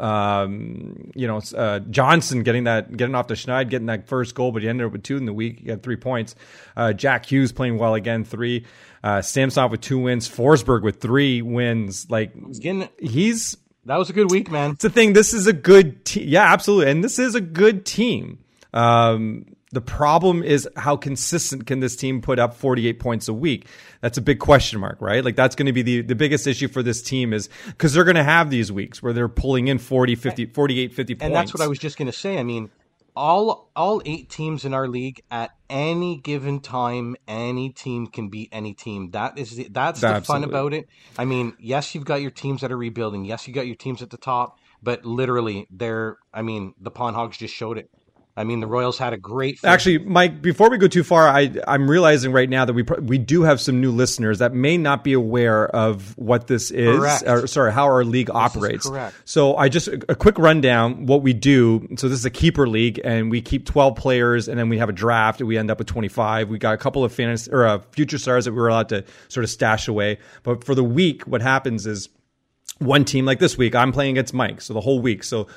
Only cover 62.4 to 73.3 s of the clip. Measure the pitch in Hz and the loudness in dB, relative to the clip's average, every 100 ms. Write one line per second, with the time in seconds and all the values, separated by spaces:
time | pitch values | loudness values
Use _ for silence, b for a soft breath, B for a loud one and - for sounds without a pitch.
62.4 | 165 156 127 110 117 104 127 113 113 117 | 2 4 2 2 0 0 -2 -2 0 -2
63.4 | 117 135 - 147 135 113 135 123 120 120 | -2 -4 -2 2 2 2 0 2 2 2
64.4 | 113 117 113 113 113 90 113 117 110 - | 0 -2 0 0 -2 0 0 2 2 0
65.4 | 117 110 110 107 113 120 101 - 107 110 | -2 -2 -2 -4 -4 -6 -4 -2 0 0
66.4 | 107 110 113 110 139 139 120 120 117 113 | -2 -2 -2 0 0 0 -2 0 -4 -4
67.4 | 117 131 113 104 - - 143 139 127 123 | -2 2 4 2 -2 -4 -2 -2 0 0
68.4 | 120 117 117 113 110 101 - B B 131 | 0 0 2 2 0 -4 -6 B B -6
69.4 | 113 - 117 110 - 104 104 104 B B | -6 -2 0 0 0 -2 0 -2 B B
70.4 | - 123 131 135 120 131 180 127 - 123 | -6 -4 -2 0 2 2 2 0 -4 -2
71.4 | 123 131 131 110 104 104 - _ _ _ | 2 0 0 -4 -6 -8 -10 _ _ _
72.4 | _ _ - - 131 143 135 135 131 | _ _ -18 -6 2 4 4 2 0